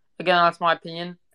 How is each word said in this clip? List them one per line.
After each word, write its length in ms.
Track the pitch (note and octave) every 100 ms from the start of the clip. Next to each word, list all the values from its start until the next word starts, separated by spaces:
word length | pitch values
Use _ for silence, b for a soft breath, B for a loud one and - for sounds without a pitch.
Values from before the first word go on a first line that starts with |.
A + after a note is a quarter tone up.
| _ _
again, 240 | F3+ F3
that's 180 | E3+ E3+
my 120 | E3+
opinion. 460 | E3 F3 E3 F3 F3 _